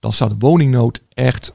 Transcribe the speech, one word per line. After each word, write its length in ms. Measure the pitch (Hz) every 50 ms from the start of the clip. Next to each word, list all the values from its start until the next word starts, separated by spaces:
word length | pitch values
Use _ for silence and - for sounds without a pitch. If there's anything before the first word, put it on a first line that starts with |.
Dan 120 | - 113 107
staat 180 | - 127 107
de 60 | 104 107
woningnood 600 | 110 139 165 175 151 135 127 123 117 117 - - _ _ _
echt 380 | - 127 127 123 - - - -